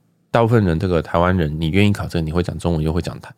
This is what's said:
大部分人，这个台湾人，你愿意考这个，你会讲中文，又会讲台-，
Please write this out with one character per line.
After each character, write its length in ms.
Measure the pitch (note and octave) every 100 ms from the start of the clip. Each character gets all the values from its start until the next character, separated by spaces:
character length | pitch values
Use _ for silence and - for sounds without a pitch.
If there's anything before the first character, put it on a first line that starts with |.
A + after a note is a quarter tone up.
| _ _ _
大 100 | A#2+
部 60 | A2+
分 160 | A#2
人， 160 | F#2+ D#2+
这 80 | F#2+
个 140 | E2+
台 160 | - F2
湾 180 | F2 F#2
人， 240 | D2+ D#2
你 100 | D#2+
愿 160 | F#2+ G#2
意 60 |
考 160 | G2+ -
这 120 | F2
个， 20 |
你 100 | D#2
会 100 | E2+
讲 140 | F2 E2
中 160 | F2 E2
文， 60 |
又 120 | D#2+
会 80 | E2
讲 180 | D#2+ D2+
台-， 140 | -